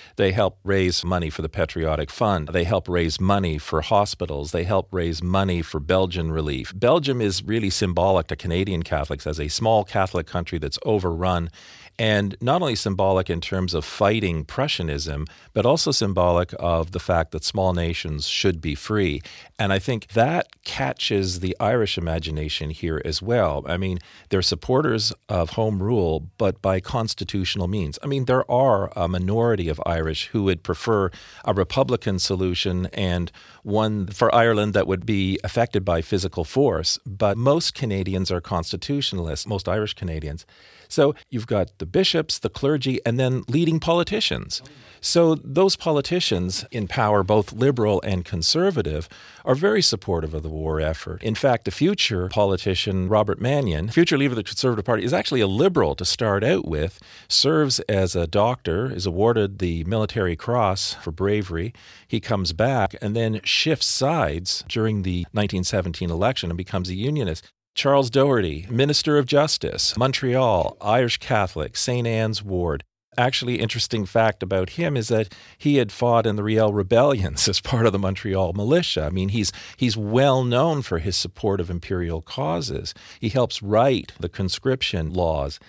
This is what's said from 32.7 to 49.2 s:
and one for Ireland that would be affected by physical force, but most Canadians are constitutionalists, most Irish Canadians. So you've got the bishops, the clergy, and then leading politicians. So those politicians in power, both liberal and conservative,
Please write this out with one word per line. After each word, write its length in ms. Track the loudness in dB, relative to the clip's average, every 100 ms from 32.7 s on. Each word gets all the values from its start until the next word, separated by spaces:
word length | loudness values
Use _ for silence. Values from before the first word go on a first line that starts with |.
| -2 -4
and 380 | -2 -2 0 -4 -10 -20 -16
one 460 | -2 0 0 -2 -4
for 260 | 0 4
Ireland 400 | 6 6 4 2
that 140 | 2 2
would 180 | 0 0
be 320 | 0 0 0
affected 420 | -2 -2 0 0 0
by 160 | 0
physical 420 | 0 -2 -2 -4
force, 540 | -2 2 2 2 -2 -4 -8
but 320 | 0 0 2
most 380 | 2 2 0 -4
Canadians 560 | -2 -2 0 -2 -2
are 100 | -4
constitutionalists, 1040 | -2 -4 -4 -6 -4 -2 -2 -4 -4 -6 -4
most 240 | -4 -2
Irish 240 | -2 -4
Canadians. 520 | -6 -6 -6 -8 -10 -14 -20 -20 -20 -6
So 220 | 2 2 2 -6
you've 180 | -8 -2
got 300 | -2 -2 -6
the 60 | -4
bishops, 540 | 0 2 0 -2 -4
the 100 | -6
clergy, 500 | -2 0 0 0 -2 0
and 140 | 0
then 240 | 0 0 0
leading 320 | 0 2 2
politicians. 800 | 2 0 0 -2 -2 -2 -6 -10 -12 -20 -20 -8
So 340 | 0 4 6 4
those 400 | 0 2 4 2
politicians 880 | 0 0 0 -2 0 0 0 -4 -6
in 160 | -6 -4
power, 360 | 0 4 4
both 280 | 4 4 2
liberal 500 | 0 2 2 2 2
and 200 | 0 -2
conservative, 880 | -2 -2 0 2 2 0 -2 -4 -6 -14